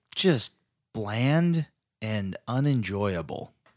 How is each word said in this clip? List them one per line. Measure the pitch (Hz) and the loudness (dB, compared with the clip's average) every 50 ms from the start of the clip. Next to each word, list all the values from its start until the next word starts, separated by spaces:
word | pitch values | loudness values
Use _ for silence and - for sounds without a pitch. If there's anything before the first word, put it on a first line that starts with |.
| _ _ - | _ _ -6
just | - - 185 147 113 - - - _ _ _ _ _ _ _ - | 2 4 4 4 4 0 -4 -6 _ _ _ _ _ _ _ -8
bland | 110 104 101 107 117 127 139 151 165 175 175 170 160 147 - _ _ _ _ _ _ | -8 -6 -4 -2 0 2 4 4 4 4 4 2 0 -2 -4 _ _ _ _ _ _
and | 110 110 110 104 98 95 87 - - | -6 -4 -2 -2 -2 -4 -8 -8 -8
unenjoyable. | 110 123 131 143 147 135 120 101 98 101 98 104 101 92 82 78 69 71 - - - _ _ _ _ _ | -4 -2 0 2 2 2 0 0 -2 -2 -2 -2 -2 -2 -4 -6 -6 -10 -10 -12 -14 _ _ _ _ _